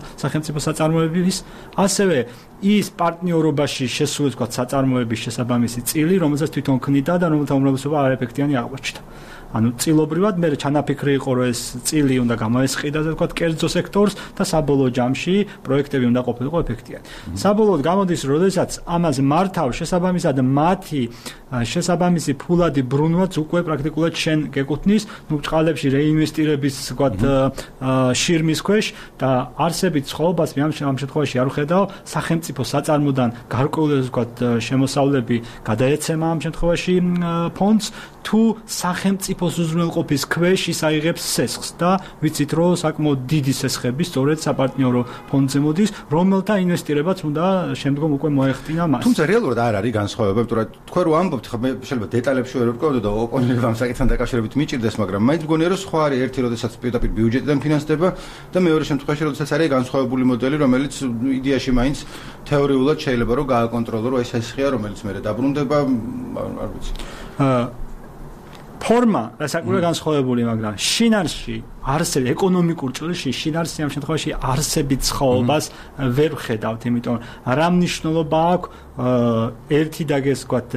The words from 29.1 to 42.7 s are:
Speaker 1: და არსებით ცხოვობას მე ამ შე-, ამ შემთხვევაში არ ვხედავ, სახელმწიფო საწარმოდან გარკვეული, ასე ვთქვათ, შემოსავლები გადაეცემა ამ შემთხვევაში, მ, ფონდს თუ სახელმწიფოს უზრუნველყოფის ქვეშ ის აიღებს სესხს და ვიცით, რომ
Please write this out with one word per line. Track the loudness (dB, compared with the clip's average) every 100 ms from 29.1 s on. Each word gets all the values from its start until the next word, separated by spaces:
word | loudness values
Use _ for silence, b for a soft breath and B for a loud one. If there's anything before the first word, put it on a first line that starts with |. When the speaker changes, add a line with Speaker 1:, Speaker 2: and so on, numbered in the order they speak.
Speaker 1:
და | -4 0 0 0
არსებით | -2 -2 0 0 0
ცხოვობას | -2 0 0 2 0
მე | 0
ამ | -2 0
შე-, |
ამ | -2 -2
შემთხვევაში | -2 -2 0 0
არ | 0
ვხედავ, | 0 0 2 0 B
სახელმწიფო | -8 -4 -2 -2 -2 -6 -2
საწარმოდან | -2 2 2 2 2 0 -2 -4
გარკვეული, | 0 0 2 2
ასე | 2 0
ვთქვათ, | -2 -4 -2 0 0
შემოსავლები | 0 0 2 2 2 2 2 -2 -2 B
გადაეცემა | -2 2 2 2 0 -2 0 -2
ამ |
შემთხვევაში, | -4 -2 0 0 2 2
მ, | 2 0 0 -2 -2 0
ფონდს | 4 4 2 B B -16
თუ | 0 4 4 2
სახელმწიფოს | -6 -4 -2 0 0 0 -2 -2 -2
უზრუნველყოფის | 0 0 0 0 0 0 -2
ქვეშ | -2 0 2 2
ის | 0 -2
აიღებს | 0 2 0 -2
სესხს | -4 -2 -2 -4 -10
და | -2 0 0 B
ვიცით, | -4 -2 0 0
რომ | 2 2